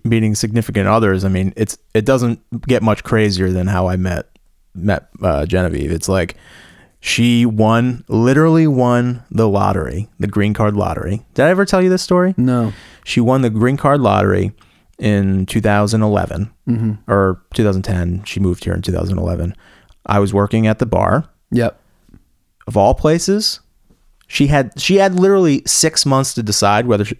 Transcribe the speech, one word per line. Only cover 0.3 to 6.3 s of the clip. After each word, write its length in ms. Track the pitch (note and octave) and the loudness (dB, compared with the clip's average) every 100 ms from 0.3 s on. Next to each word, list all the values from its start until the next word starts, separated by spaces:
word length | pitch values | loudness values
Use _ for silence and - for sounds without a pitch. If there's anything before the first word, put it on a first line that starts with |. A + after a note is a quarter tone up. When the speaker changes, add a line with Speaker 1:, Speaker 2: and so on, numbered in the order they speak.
Speaker 1:
significant 520 | G#2 A2 A2+ - G2+ G2 | -2 -2 -2 -2 -2 0
others, 360 | A2 G#2+ F#2+ | 2 2 0
I 40 | F#2+ | 0
mean, 240 | F#2 F#2+ - | 0 -2 -4
it's, 220 | G#2+ - _ | -6 -8 _
it 100 | A2 | -2
doesn't 340 | G#2+ C3 A#2+ A2+ _ A#2+ - | 0 0 0 -4 _ -8 -2
get 140 | B2 | 0
much 200 | A2 G#2 | 0 -2
crazier 480 | - A2+ G#2+ F#2 F#2 | 0 0 0 0 -2
than 160 | F#2 F#2 | -2 -2
how 220 | F#2 F#2 | -2 -2
I 80 | F#2 | -2
met, 320 | F#2 F2 - _ _ _ _ | -4 -6 -10 _ _ _ _
met, 340 | F#2 G2 F2 - - | -6 -4 -4 -6 -6
uh, 240 | F#2 C#2+ D#2 | -2 -2 0
Genevieve. 440 | F#2 F2+ D2 C#2+ | 0 -2 -2 -4
It's 180 | E2 - | -4 -2
like, 280 | F#2+ E2+ | -2 -2